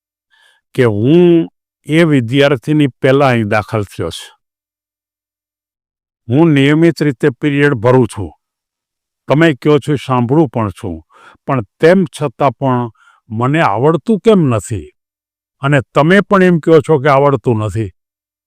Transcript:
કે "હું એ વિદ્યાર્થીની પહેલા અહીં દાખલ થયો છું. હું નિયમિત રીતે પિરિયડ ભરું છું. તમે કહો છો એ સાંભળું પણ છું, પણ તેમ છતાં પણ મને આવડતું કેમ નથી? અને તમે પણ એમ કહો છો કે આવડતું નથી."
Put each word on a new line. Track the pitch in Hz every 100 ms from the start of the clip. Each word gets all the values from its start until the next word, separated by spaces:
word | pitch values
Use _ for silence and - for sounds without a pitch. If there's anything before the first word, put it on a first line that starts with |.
| _ _ _ _ _ _ _
કે | -
"હું | 123 104 117 170 175 170 175 _ _ _
એ | - 151
વિદ્યાર્થીની | 170 143 113 139 139 143 - 151 143
પહેલા | - 135 135 139
અહીં | 117 104
દાખલ | 107 101 113
થયો | 101 - 87
છું. | - - _ _ _ _ _ _ _ _ _ _ _ _ _ _ _ _ _ _ _ -
હું | 123 165
નિયમિત | 139 139 151 165 151
રીતે | 147 131 151
પિરિયડ | 127 151 143 143
ભરું | 127 117 127 117
છું. | - 87 - _ _ _ _ _ _ _ _ -
તમે | 135 165
કહો | 139 156 147
છો | -
એ | 143
સાંભળું | - 127 120 147 147
પણ | 123 107
છું, | - 101 80 - _ - _ -
પણ | 135 101 -
તેમ | 160 185 175
છતાં | - 147 - 143
પણ | - 139 123 120 - _ _ -
મને | 110 123 151
આવડતું | 143 101 143 165 - 214
કેમ | 226 208
નથી? | 147 113 - 104 - _ _ _ _ _ _ _
અને | 139 143 -
તમે | - 151 196
પણ | 190 196
એમ | 185 170
કહો | 170 160
છો | 135 156
કે | 143
આવડતું | 135 143 135 - 110
નથી." | 107 92 101 - _ _ _ _